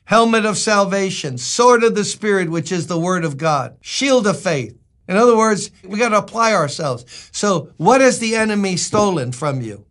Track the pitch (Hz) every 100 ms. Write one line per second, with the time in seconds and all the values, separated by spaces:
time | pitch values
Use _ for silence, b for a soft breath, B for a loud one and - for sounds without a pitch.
0 | - 214 233 226 214 214 220 208 196 196
1 | 190 185 147 127 - - 247 240 226 202
2 | 202 - 214 196 170 170 170 180 170 170
3 | 175 185 165 139 160 143 120 - - -
4 | 277 254 202 180 180 147 110 - _ _
5 | - 190 240 220 220 202 - _ 185 208
6 | 240 208 196 220 226 202 147 - 151 123
7 | - B B - 208 175 - - 165 262
8 | 262 220 226 226 220 208 196 175 - 214
9 | 208 170 123 123 151 131 113 101 98